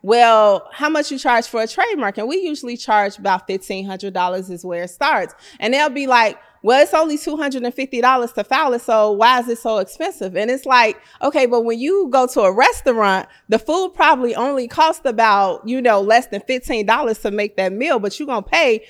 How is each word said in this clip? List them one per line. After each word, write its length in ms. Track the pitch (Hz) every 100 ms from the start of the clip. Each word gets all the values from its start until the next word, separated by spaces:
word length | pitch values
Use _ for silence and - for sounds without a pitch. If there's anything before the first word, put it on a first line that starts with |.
"Well, 640 | 190 233 233 220 214 190 -
how 160 | - 294
much 240 | 311 294
you 60 | 269
charge 280 | 294 240 233
for 140 | 233
a 80 | 226
trademark?" 480 | - 440 381 214 196
And 100 | 220
we 120 | 349
usually 400 | 359 302 247 240
charge 400 | - 214 202 202
about 280 | 196 185 -
fifteen 380 | 190 - 196
hundred 300 | 196 190 196
dollars 340 | 185 180 185 190
is 160 | 175
where 200 | 185 170
it 40 | 175
starts. 460 | - 190 254 175 - - -
And 140 | 220
they'll 160 | 269 302
be 160 | 262 277
like, 320 | 247 220 - - _
"Well, 200 | 202 262
it's 120 | 302
only 240 | 320 320 302
two 180 | 320 302
hundred 260 | 285 262
and 120 | 240
fifty 260 | 240 269 240
dollars 320 | 247 262 233
to 100 | -
file 300 | 208 262 302
it, 80 | 240
so 320 | - 220 214
why 260 | 202 226 254
is 100 | 240
it 100 | 233
so 200 | 233 220
expensive?" 560 | 190 - 330 - 190
And 160 | 185 214
it's 140 | 262
like, 340 | 269 254 220 - _ -
okay, 240 | - 302
but 160 | 254 240
when 180 | 233 233
you 300 | 277 392 330
go 160 | 262 254
to 140 | 269
a 120 | 196
restaurant, 760 | 190 302 480 - 233 202 190 - _ _
the 80 | 220
food 340 | - 330 370
probably 400 | 370 311 285 240
only 320 | 226 247 277 240
costs 380 | - 320 349
about, 640 | 277 220 226 202 196 170 220
you 140 | 254
know, 180 | 240 202
less 260 | 196 226 254
than 120 | 202
fifteen 460 | - 254 - 240 208
dollars 320 | 233 233 220
to 120 | 220
make 280 | 208 208 -
that 140 | 185
meal, 260 | 196 294 262
but 200 | 202 -
you're 80 | 294
gonna 160 | 233
pay 440 | 202 330 302 220 -